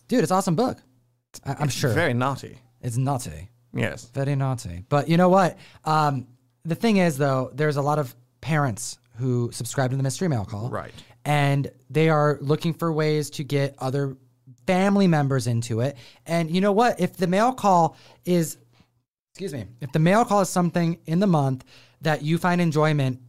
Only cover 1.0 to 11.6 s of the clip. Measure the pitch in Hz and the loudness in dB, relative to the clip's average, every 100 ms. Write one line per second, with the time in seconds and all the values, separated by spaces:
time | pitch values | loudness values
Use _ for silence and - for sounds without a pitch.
1 | _ _ _ - - 139 147 - 135 110 | _ _ _ -14 -10 -4 -4 0 0 2
2 | 165 120 131 131 - - _ _ 123 117 | 0 0 -2 -4 -10 -20 _ _ -6 -4
3 | 131 135 - 76 92 _ _ 131 110 71 | -2 -4 -6 -14 -18 _ _ -4 -4 -6
4 | - 139 139 139 135 127 - 85 95 143 | -10 -6 -4 -2 -2 -4 -8 -12 -4 -2
5 | 139 165 185 190 170 - - - - 156 | 2 4 4 4 2 -2 -16 -12 -2 0
6 | 151 135 117 _ _ _ 165 165 233 196 | 2 -2 -8 _ _ _ -8 -2 2 2
7 | 175 131 143 135 127 127 151 143 139 151 | 2 2 0 0 -4 -2 -2 0 0 0
8 | 131 - _ _ 127 156 139 98 - - | -2 -8 _ _ -4 0 0 -2 -10 -12
9 | _ 113 127 123 120 - 117 - 127 135 | _ -6 -2 -2 -2 -6 -8 -4 -2 -2
10 | 135 123 190 123 95 101 120 110 73 - | -4 -2 -2 -2 -4 -8 -8 -8 -10 -16
11 | - _ 143 147 139 139 | -20 _ -2 0 2 0